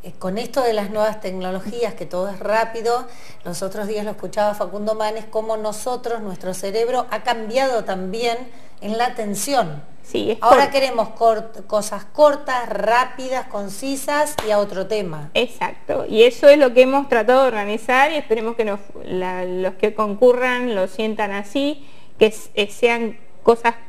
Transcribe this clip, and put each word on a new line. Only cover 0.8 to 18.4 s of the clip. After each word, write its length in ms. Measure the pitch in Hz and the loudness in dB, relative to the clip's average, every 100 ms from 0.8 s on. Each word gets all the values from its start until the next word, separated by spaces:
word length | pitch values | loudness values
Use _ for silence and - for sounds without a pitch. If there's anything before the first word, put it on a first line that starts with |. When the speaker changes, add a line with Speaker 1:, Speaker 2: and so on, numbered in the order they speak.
| 202 | -2
Speaker 1:
nuevas 300 | 214 214 214 | 0 0 0
tecnologías, 720 | 196 185 185 190 196 233 202 | -8 -6 -6 -6 -6 -4 -4
que 100 | 196 | -4
todo 240 | 165 180 196 | -6 -4 -4
es 100 | 196 | -4
rápido, 680 | 202 220 226 233 220 240 247 - - - | 0 0 0 -2 -2 -2 -4 -12 -12 -10
los 180 | - 175 | -8 -6
otros 260 | 190 202 202 | -6 -6 -4
días 160 | 214 | -4
lo 60 | 202 | -4
escuchaba 440 | - 185 - 208 | -8 -6 0 0
Facundo 400 | 208 185 202 214 | 0 -6 -4 -4
Manes, 300 | 220 214 220 - | 0 -2 -4 -4
cómo 260 | 220 220 220 | -4 -2 -4
nosotros, 640 | 214 208 254 247 240 233 | -4 -4 -6 -4 -4 -6
nuestro 320 | 202 180 180 | -6 -8 -8
cerebro, 540 | 185 196 214 233 254 - | -6 -4 -2 0 0 -2
ha 120 | 214 | -4
cambiado 640 | 247 233 214 247 269 233 | -2 -2 -2 0 2 0
también 520 | 202 190 185 226 240 233 254 - - - | -2 -4 -4 -2 -2 -2 -6 -12 -12 -10
en 160 | 202 226 | -6 0
la 80 | 247 | 0
atención. 760 | 247 208 202 - 269 175 147 - - | -2 -6 -4 0 0 0 -6 -10 -12
Speaker 2:
Sí, 300 | - - 202 | -6 -4 -2
es 60 | 233 | 2
Speaker 1:
Ahora 220 | 226 254 | 6 6
Speaker 2:
corto. 80 | 277 | 6
Speaker 1:
queremos 360 | 277 262 240 208 | 2 0 0 -4
cort-, 560 | - 226 214 - - - | 2 2 2 -4 -12 -4
cosas 380 | 214 202 202 | -4 -2 -8
cortas, 640 | - - 302 277 - 254 233 | -8 4 6 6 -2 -4 -4
rápidas, 800 | 196 208 240 254 - 262 254 - | -2 2 2 2 -4 -6 -6 -4
concisas 920 | 208 202 196 269 269 - 294 294 - 214 | -8 -8 -6 -4 -4 -2 0 0 -2 0
y 40 | |
a 80 | 208 | 2
otro 280 | 202 190 190 | 2 -4 -4
tema. 440 | 214 185 156 147 | -2 -4 -8 -2
Speaker 2:
Exacto, 720 | - 254 - 180 - - - - | 0 0 -4 -6 -6 -6 -4 0
y 180 | 214 | 6
eso 260 | 240 247 285 | 6 10 10
es 80 | 294 | 10
lo 160 | 262 | 8
que 80 | 240 | 6
hemos 260 | 254 277 277 | 6 4 2
tratado 320 | 233 214 262 | 2 4 4
de 60 | 262 | 4
organizar 640 | 220 202 214 - 254 294 | 0 -4 -4 0 4 4
y 40 | 311 | 2
esperemos 400 | - 226 | -2 -2